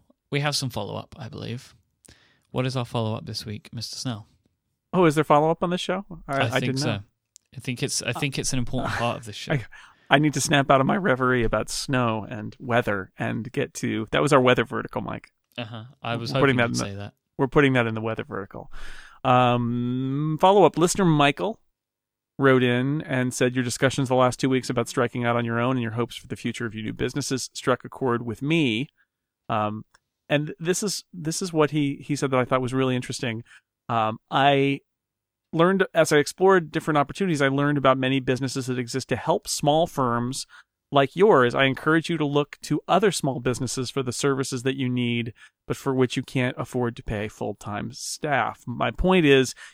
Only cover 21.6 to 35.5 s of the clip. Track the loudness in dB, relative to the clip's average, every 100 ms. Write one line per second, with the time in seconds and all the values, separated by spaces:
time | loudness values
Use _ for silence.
21.6 | _ _ _ _ _ _ _ 2 6 6
22.6 | 4 2 0 -2 -2 -2 -2 2 0 2
23.6 | -4 0 0 0 0 4 2 2 0 0
24.6 | 0 -4 -2 0 -2 0 -2 0 0 0
25.6 | 0 0 -2 -4 -6 -6 -14 -8 -8 -6
26.6 | -8 -8 -10 -4 -4 -4 -4 -4 -6 -6
27.6 | -2 -2 -2 -6 -2 -2 -4 -6 0 2
28.6 | 2 0 -4 _ _ _ _ _ _ -2
29.6 | -2 -6 -14 _ _ _ _ -2 -2 -8
30.6 | -4 -2 -2 -6 -10 -10 -6 -6 -4 2
31.6 | 2 2 -2 -4 -6 -2 0 0 2 0
32.6 | 0 0 0 0 -4 -6 -6 -6 -12 -20
33.6 | _ _ -4 -2 -2 -4 _ 2 4 4
34.6 | 2 -2 _ _ _ _ _ _ _